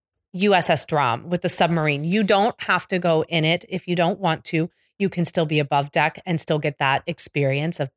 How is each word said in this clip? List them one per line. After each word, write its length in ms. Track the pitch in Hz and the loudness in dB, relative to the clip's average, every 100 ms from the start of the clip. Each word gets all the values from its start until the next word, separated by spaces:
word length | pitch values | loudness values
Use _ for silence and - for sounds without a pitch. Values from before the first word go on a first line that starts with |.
| _ _ _ | _ _ _
U 200 | 180 202 | -2 2
S 160 | 190 160 | 4 4
S 160 | 156 - | 2 0
Drum, 420 | 151 131 113 170 | 0 0 -2 -4
with 140 | 175 | -4
the 60 | 175 | 0
submarine. 560 | - 170 165 156 143 | 2 2 2 0 -2
You 180 | 160 202 | -2 0
don't 320 | 208 202 214 - | 2 2 2 -2
have 240 | - 185 - | -2 -2 0
to 140 | 185 | -2
go 240 | 175 160 | 0 0
in 200 | - 165 | 0 0
it 200 | 156 175 - | 2 0 -2
if 200 | 180 - | -8 -4
you 80 | 175 | 0
don't 240 | 170 - | 0 0
want 240 | 185 160 | -2 -2
to. 260 | - 165 175 _ _ - | -2 -2 -2 _ _ -4
You 120 | 196 | -4
can 160 | - | 0
still 200 | 165 - | 0 0
be 140 | 160 151 | 0 0
above 320 | 143 143 147 | 0 0 0
deck 320 | 170 156 - | 0 0 -2
and 160 | - 165 | -4 -4
still 200 | - 156 | 0 -2
get 180 | 151 139 | -2 -2
that 240 | 139 139 - | 0 0 -2
experience 720 | 175 - 151 139 135 156 170 | -2 -2 0 0 0 -2 -4
of 100 | 139 | -6